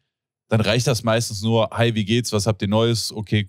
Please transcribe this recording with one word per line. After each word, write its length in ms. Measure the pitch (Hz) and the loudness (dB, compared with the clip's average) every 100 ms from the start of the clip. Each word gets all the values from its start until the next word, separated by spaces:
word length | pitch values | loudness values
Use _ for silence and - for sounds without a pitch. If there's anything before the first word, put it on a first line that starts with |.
| _ _ _ _ - | _ _ _ _ -2
dann 140 | 117 | 0
reicht 260 | 101 120 143 | 2 2 2
das 160 | 113 | 0
meistens 380 | 117 113 117 104 | 0 0 -2 -4
nur, 280 | 113 113 107 | 0 2 0
„Hi, 220 | 113 117 110 | 0 0 0
wie 100 | 95 | 0
geht's, 260 | 117 117 | 0 0
was 160 | 104 107 | -2 0
habt 140 | 101 | -2
ihr 60 | 101 | 0
Neues? 440 | 107 117 113 - | 2 2 0 -4
Okay, 340 | 110 104 107 | -8 -2 -2